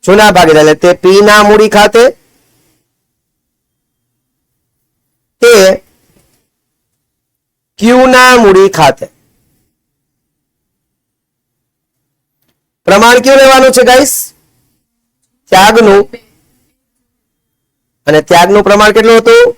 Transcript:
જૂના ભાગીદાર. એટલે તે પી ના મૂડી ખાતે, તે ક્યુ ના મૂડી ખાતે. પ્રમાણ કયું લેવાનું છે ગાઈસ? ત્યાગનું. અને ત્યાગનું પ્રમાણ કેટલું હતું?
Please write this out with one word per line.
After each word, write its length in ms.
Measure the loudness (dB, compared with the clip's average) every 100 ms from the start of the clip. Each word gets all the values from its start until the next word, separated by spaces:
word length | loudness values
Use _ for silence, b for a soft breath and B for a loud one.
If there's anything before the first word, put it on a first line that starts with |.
| 0
જૂના 260 | 0 2 2
ભાગીદાર. 300 | 0 2 0
એટલે 80 | 0
તે 180 | -2 -2
પી 160 | 0 0 2
ના 140 | 0 0
મૂડી 240 | 0 0 0
ખાતે, 280 | 0 0 -2 -4 _ _ _ _ _ _ _ _ _ _ _ _ _ _ _ _ _ _ _ _ _ _ _ _ _ _ _ _ _ _ _ _
તે 120 | -2 0 -2 -4 _ _ _ _ _ _ _ _ _ _ _ _ _ _ _ _ _ _ _ _
ક્યુ 280 | -2 0 0 0
ના 160 | 0 0
મૂડી 260 | 0 0 0 0
ખાતે. 260 | -2 -4 -14 _ _ _ _ _ _ _ _ _ _ _ _ _ _ _ _ _ _ _ _ _ _ _ _ _ _ _ _ _ _ _ _ _ _ _ _ _ -4
પ્રમાણ 340 | 0 2 0 0
કયું 140 | 2
લેવાનું 300 | 2 2 0 0
છે 80 | 0
ગાઈસ? 240 | 0 -2 -8 -14 _ _ _ _ _ _ _ _ _ _ _ _
ત્યાગનું. 500 | -2 0 0 2 0 -2 -10 _ _ _ _ _ _ _ _ _ _ _ _ _ _ _ _ _ _ -4
અને 120 | -4
ત્યાગનું 420 | 0 -2 0 -2 -2
પ્રમાણ 260 | 0 0 0
કેટલું 240 | 0 0
હતું? 220 | 2 2 0